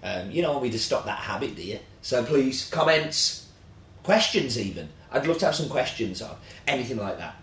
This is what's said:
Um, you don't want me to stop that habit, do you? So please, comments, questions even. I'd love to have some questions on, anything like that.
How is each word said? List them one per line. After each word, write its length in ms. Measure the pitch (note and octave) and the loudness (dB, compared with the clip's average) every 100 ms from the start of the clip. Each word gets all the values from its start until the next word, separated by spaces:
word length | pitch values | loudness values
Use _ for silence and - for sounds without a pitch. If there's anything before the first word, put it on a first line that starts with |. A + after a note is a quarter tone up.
Um, 260 | F#2+ F#2 F#2+ | -4 -6 -4
you 120 | D3+ | 0
don't 80 | E3+ | 0
want 140 | C#3 B2+ | 0 0
me 40 | |
to 100 | A2+ | -2
stop 260 | - C3+ - | 0 0 -2
that 120 | G2+ | -6
habit, 380 | - G2 C#3+ - | -4 -4 -4 -6
do 80 | |
you? 160 | F2+ G#2+ - - | -8 -10 -12 -16
So 220 | - B2 A2+ | -2 0 4
please, 440 | D3 C3 B2+ - | 4 4 0 -4
comments, 800 | E3 D#3+ D#3 D#3 - - - - - - - - - | 2 4 4 4 0 0 -2 -14 -20 -20 -20 -20 -12
questions 560 | - G#3+ A3 G#3 C3+ A2+ | 4 4 6 2 0 -2
even. 300 | G2 E2+ D#2 - - | -2 -6 -12 -16 -4
I'd 160 | C3+ D#3 | -2 2
love 120 | E3+ | 4
to 80 | F3 | 4
have 100 | D3 | 2
some 140 | D3+ | 0
questions 520 | C3 B2 - G#2 F#2 | 0 -2 -2 -4 -4
on, 140 | - - - - - | -10 -12 -16 -6 -2
anything 300 | C#3 A#2 A#2+ | 0 -2 -4
like 200 | G2+ F2+ | -4 -6
that. 160 | E2+ - | -8 -12